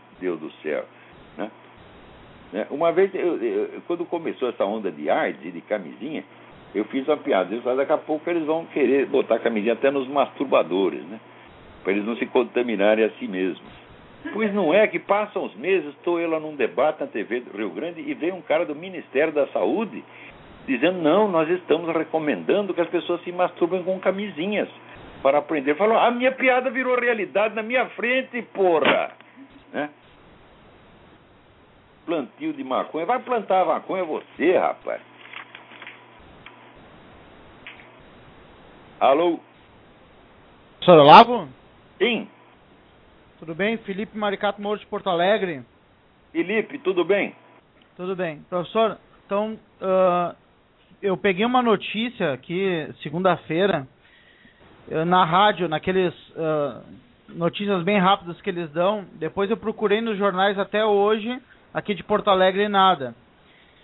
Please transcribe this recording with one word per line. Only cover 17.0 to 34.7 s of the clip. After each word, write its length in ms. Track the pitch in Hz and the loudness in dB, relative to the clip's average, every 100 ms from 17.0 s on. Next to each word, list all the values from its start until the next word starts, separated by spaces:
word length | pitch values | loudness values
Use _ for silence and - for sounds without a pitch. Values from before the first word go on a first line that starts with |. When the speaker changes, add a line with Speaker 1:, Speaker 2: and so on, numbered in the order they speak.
Speaker 1:
na 60 | 139 | -6
T 160 | 110 | -8
V 180 | 92 123 | -6 -6
do 160 | 120 101 | -6 -8
Rio 140 | 104 | -8
Grande 300 | 80 165 165 | -8 -10 -10
e 120 | 143 | -10
vem 180 | 123 165 | -6 -6
um 100 | 185 | -4
cara 240 | - 156 160 | -2 -2 -2
do 80 | |
Ministério 580 | 147 190 165 - 131 160 | -8 -12 -14 -4 0 0
da 140 | 147 135 | 0 0
Saúde 580 | 113 95 175 220 98 - - - - - - - | 0 0 0 -4 -8 -16 -20 -20 -20 -20 -12 -4
dizendo, 320 | 117 160 185 | 0 0 2
não, 280 | 151 190 214 | 2 4 4
nós 200 | 165 156 | 2 0
estamos 420 | 180 - 160 165 165 | -2 0 -2 0 -4
recomendando 800 | 147 160 151 98 82 185 196 | -2 -2 -2 -2 0 0 0
que 60 | 170 | -2
as 60 | 170 | -2
pessoas 340 | 175 165 170 | -2 -4 -6
se 100 | 180 | -6
masturbem 500 | 180 170 - 170 185 | -2 -2 0 -2 -2
com 160 | 175 190 | -4 -2
camisinhas 720 | 190 196 208 147 196 196 - - - - - - | -2 -2 -6 -6 -4 -4 -4 -10 -20 -20 -20 -2
para 160 | 135 147 | 2 2
aprender. 360 | 143 156 135 | 0 -2 -2
Falou, 220 | 151 214 214 | 2 2 4
a 140 | 214 | 2
minha 220 | 240 254 | 2 0
piada 360 | 254 262 254 254 | 2 2 2 0
virou 320 | 240 254 247 | -4 -2 0
realidade 540 | 240 220 160 190 214 | 0 -2 -2 -2 -2
na 80 | 214 | -2
minha 240 | 214 254 - | -2 -2 -2
frente, 520 | - 233 262 254 240 - | -4 -2 -2 -4 -8 -8
porra! 600 | 196 185 156 - 95 76 - - - - - - | 0 2 4 2 2 -2 -10 -20 -20 -20 -20 -12
Né? 160 | 135 147 - - - - - - - - - - - - - - - _ _ _ _ _ _ | -8 -8 -12 -20 -20 -20 -20 -20 -20 -20 -20 -20 -20 -20 -20 -20 -20 _ _ _ _ _ _
Plantio 480 | - 170 117 - 156 | -6 -4 -6 -8 -8
de 100 | 139 | -6
maconha. 440 | 131 113 90 151 170 | -4 -2 -2 -4 -2
Vai 140 | 247 | -2
plantar 440 | 240 233 190 190 | -2 -4 2 2
maconha 400 | 165 131 - 185 | 2 0 -4 -6
você, 540 | 170 113 - - 156 151 | -4 -6 -8 0 2 4
rapaz. 420 | 78 | 2